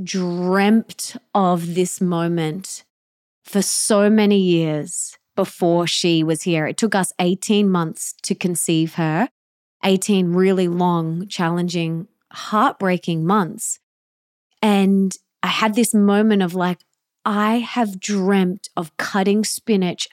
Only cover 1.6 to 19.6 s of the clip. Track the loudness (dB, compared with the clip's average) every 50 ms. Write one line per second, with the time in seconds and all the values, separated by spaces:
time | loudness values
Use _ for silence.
1.6 | -2 -2 -2 -2 -2 -2 -2 -2 -2 0 0 0 0 0 0 0 -2 -2 -4 -8
2.6 | -10 -12 -16 -16 _ _ _ _ _ _ _ _ _ _ _ _ _ -4 -2 -2
3.6 | 0 0 -2 -4 0 2 2 4 4 4 4 4 4 4 4 4 4 2 2 2
4.6 | 2 0 -2 -4 -6 -8 -8 -10 -10 -10 -12 _ _ _ _ -4 -4 -4 -2 -2
5.6 | 0 2 2 2 0 -2 -2 -2 0 2 2 2 2 0 -2 -2 -2 -2 -2 0
6.6 | -2 -4 -2 -2 -2 0 0 0 0 -2 -2 -2 0 0 0 -2 -2 0 2 2
7.6 | 4 2 2 0 0 -4 -6 -10 -12 -12 -12 _ -8 -8 -6 -4 -2 -4 -2 -2
8.6 | -2 0 0 0 0 -2 -2 -2 -2 0 0 0 -2 -2 _ _ _ _ _ _
9.6 | _ _ _ _ 0 2 2 2 2 0 0 2 2 2 2 2 2 2 2 2
10.6 | 0 0 0 0 0 0 0 0 -2 -2 -4 -6 -8 -8 -6 -4 -2 -2 0 -2
11.6 | -2 -2 -2 -4 -4 -4 -4 -6 -8 -12 _ _ _ _ -18 -16 -10 -2 0 2
12.6 | 2 0 0 -2 0 0 0 0 -2 -4 -2 0 0 2 2 2 0 -2 -6 -10
13.6 | -8 -10 -10 -10 _ _ _ _ _ _ _ _ _ _ _ _ _ _ _ _
14.6 | 0 2 4 4 4 4 4 2 2 0 -2 -8 _ _ _ _ -6 -4 -2 0
15.6 | 0 0 2 2 0 2 4 4 4 4 4 4 4 4 4 2 2 0 -2 -2
16.6 | -2 -2 -2 -4 _ _ _ _ _ _ _ _ _ -4 -2 0 0 2 0 0
17.6 | -2 -2 -2 -2 -2 -2 -4 -8 -6 -4 -2 0 2 2 4 4 2 0 -2 -6
18.6 | -12 -10 _ -8 -8 -8 _ -8 -8 -2 -2 0 2 2 2 2 0 -2 -6 -6